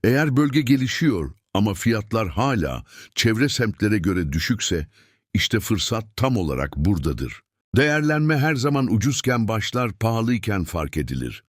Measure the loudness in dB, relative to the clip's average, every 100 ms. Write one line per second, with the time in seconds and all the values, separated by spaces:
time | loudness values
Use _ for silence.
0 | 4 2 2 2 2 2 2 2 2 0
1 | 0 2 -4 -8 _ 0 0 2 0 0
2 | 0 -2 -2 0 0 0 -2 -4 -12 -20
3 | -12 -2 0 2 0 0 -2 0 0 2
4 | 0 0 0 -2 -2 -2 -2 -4 -4 _
5 | _ _ _ -4 0 -2 0 -2 -2 -6
6 | -8 -2 0 0 0 -2 -4 0 2 2
7 | 0 -4 -6 -10 _ _ _ 2 2 2
8 | 2 2 2 2 2 0 0 0 2 2
9 | 0 -2 -2 0 0 -2 -2 -4 -4 -2
10 | -2 0 0 0 -2 -2 -2 -4 -4 -4
11 | -4 -4 -6 -10 _